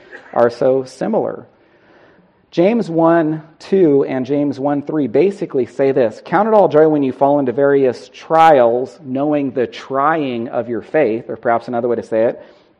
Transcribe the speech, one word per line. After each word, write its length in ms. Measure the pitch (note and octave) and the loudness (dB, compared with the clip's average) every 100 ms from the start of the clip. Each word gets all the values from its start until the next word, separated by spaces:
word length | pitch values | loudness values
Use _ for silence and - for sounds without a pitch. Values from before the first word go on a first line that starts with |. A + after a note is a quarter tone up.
| - - - - | -20 -20 -8 0
are 160 | A#2+ | 0
so 340 | - C3 C3+ C3 | 0 0 0 -4
similar. 600 | - F#3+ G#3+ A#2 A2 A#2 _ _ _ _ _ _ _ _ _ _ - | -8 -6 -4 -4 -8 -16 _ _ _ _ _ _ _ _ _ _ -2
James 340 | F#3 A#3 E3 | 0 0 -2
one 540 | E3 E3 E3+ D#3 D#3 - _ | 0 2 2 0 -4 -10 _
two 460 | - G3 E3 C#3 D3 | -4 2 4 2 0
and 200 | C3 B2 | -4 -4
James 360 | C#3+ D3 B2 | -2 -2 -4
one 200 | C#3 C#3+ | -4 -4
three 260 | C#3 D#3 C3 | -4 -4 -2
basically 580 | C3 F#3+ G3 E3+ C#3 A#2+ | 0 0 -2 -6 -4 -4
say 240 | - C3+ | -2 0
this, 320 | C3+ A2+ A2 - | 2 0 -2 -4
"Count 220 | E3+ A3 | -2 2
it 80 | G#3+ | 2
all 140 | E3+ | 4
joy 200 | D3+ D#3 | 4 4
when 140 | D3+ | 2
you 80 | C3+ | -2
fall 300 | B2+ C#3 D3 | 0 2 2
into 100 | C3 | 0
various 580 | A2+ C#3 C#3 B2+ A#2 - | 0 2 4 2 -2 -10
trials, 880 | - - D#3+ D#3+ C#3+ A#2 B2 C3 - | -18 -2 4 6 6 4 2 -4 -10
knowing 480 | B2+ C3 D3 D3 C#3 | -8 -4 -2 -2 -2
the 160 | A#2+ A2+ | -4 -4
trying 800 | - - C3+ C#3+ E3 C#3 A#2+ A#2 | -6 -8 -2 0 0 -2 -6 -6
of 220 | B2 A2+ | -6 -6
your 120 | A2 | -6
faith," 480 | - D#3 B2+ A2+ - | -4 0 0 0 -6
or 60 | - | -6
perhaps 320 | B2 A#2 - | -2 -2 -2
another 220 | A#2+ B2 | -4 -2
way 80 | A2+ | -4
to 80 | - | -2
say 220 | A2+ A#2 | 0 0
it, 140 | - - _ _ _ | -2 -12 _ _ _